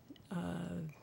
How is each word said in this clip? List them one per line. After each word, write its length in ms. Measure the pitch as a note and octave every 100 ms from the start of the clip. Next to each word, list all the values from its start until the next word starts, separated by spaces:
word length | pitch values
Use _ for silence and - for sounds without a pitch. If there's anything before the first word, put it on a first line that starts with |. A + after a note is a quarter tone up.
| - - -
uh, 500 | F3 F3 F3 F3 F3 D#3+ -